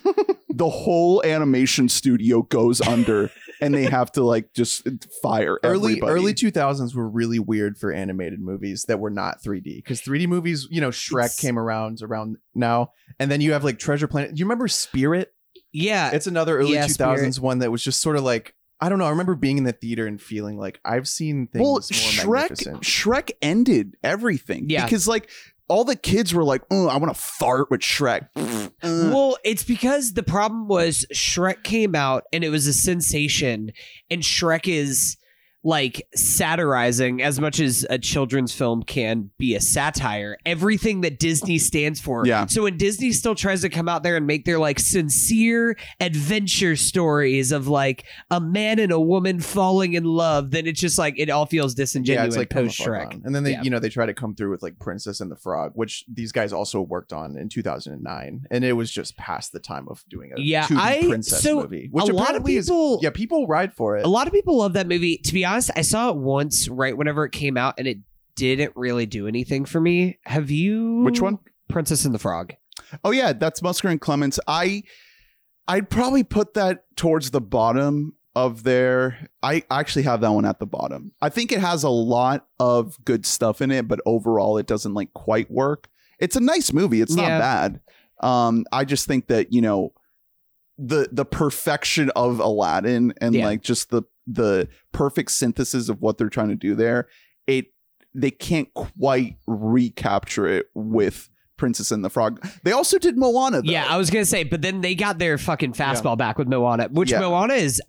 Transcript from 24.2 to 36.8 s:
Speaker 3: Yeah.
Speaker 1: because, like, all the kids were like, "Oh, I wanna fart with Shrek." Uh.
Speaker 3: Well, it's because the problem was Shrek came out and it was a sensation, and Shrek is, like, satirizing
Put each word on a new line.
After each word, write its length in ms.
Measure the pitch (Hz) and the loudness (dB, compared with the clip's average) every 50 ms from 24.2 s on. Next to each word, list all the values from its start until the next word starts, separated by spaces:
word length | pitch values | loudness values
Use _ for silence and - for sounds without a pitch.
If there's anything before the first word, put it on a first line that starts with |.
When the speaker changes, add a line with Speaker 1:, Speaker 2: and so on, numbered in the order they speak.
| 233 233 170 131 - - 92 67 - 147 | 0 0 -2 -2 -2 -6 -6 -6 -2 -2
Speaker 3:
Yeah. 140 | 156 143 123 | 0 0 0
Speaker 1:
because, 220 | 117 226 202 - 214 | 2 0 0 0 0
like, 220 | 226 220 - - - - - - _ _ _ - | -2 -2 -4 -8 -20 -20 -20 -20 _ _ _ 0
all 160 | 170 208 240 | 2 2 2
the 100 | 247 254 | 2 -2
kids 380 | - - - 190 214 233 170 170 | -4 -2 0 2 2 2 2 2
were 100 | 175 160 | 2 4
like, 200 | 143 131 135 - - | 4 2 0 0 0
"Oh, 200 | 190 190 175 156 | 0 2 2 2
I 80 | 131 139 | 2 2
wanna 160 | 160 160 - | 0 -2 -2
fart 580 | - - - - - - 123 127 131 143 - | -4 -8 -10 -6 -2 0 0 2 2 2 0
with 80 | 127 120 | 0 0
Shrek." 480 | - - - - 147 123 107 85 - - - | 0 -2 -2 0 0 0 0 0 -4 -8 -8
Uh. 320 | - - 113 117 107 104 85 - - - | -6 -6 -4 -4 -4 -6 -8 -10 -8 -4
Speaker 3:
Well, 540 | 170 165 165 165 160 254 269 277 269 254 - - | -2 0 2 2 2 4 4 4 2 2 0 -2
it's 180 | 214 226 - - | -4 -2 -2 -2
because 500 | - 240 202 240 254 277 285 262 233 180 | -2 -2 0 0 0 0 0 0 -2 -4
the 80 | 233 190 | -4 -2
problem 440 | - 160 202 208 220 220 226 220 202 | 0 0 0 0 0 -2 -4 -2 0
was 380 | 202 175 170 165 147 - - - - | 2 2 2 2 0 -2 -4 -4 -4
Shrek 500 | - - - - 175 180 185 185 - - | -4 -2 -2 0 0 0 0 -2 -4 -4
came 320 | - 208 226 220 202 160 | -2 0 2 2 2 2
out 280 | 151 139 135 131 123 - - - | 2 2 2 0 0 -2 -4 -4
and 100 | 165 170 | -2 -2
it 60 | 156 | 0
was 180 | 151 156 139 147 | 0 0 2 2
a 60 | 139 | 2
sensation, 1000 | - - 180 180 175 156 - - 147 147 147 - - 156 127 113 107 107 110 - - - - - - - - | 2 2 0 0 0 0 0 0 0 0 0 0 0 0 0 -2 -2 -6 -10 -12 -14 -18 -20 -20 -16 -10 -8
and 120 | 170 175 | -6 -4
Shrek 460 | 151 - - - 175 165 160 165 - 185 | -2 -2 -2 0 0 2 0 0 0 0
is, 480 | 170 151 143 139 131 - - - - - _ _ _ _ _ _ _ _ - | 0 0 0 0 0 -2 -2 -2 -4 -8 _ _ _ _ _ _ _ _ -2
like, 440 | 160 160 147 139 127 - - - _ - | 0 0 2 0 -2 -4 -6 -14 _ -4
satirizing 1080 | - - - - - 185 156 165 170 170 143 135 123 | -2 -2 0 0 0 0 0 0 0 2 2 2 2